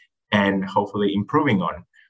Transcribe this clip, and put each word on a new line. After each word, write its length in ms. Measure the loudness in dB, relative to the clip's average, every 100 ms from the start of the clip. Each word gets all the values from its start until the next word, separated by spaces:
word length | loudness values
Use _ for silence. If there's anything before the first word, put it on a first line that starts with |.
| _ _ -2
and 320 | 0 2 0
hopefully 500 | -2 -2 -2 0 0
improving 480 | 0 0 2 2 2
on? 220 | 0 -6 -14 _ _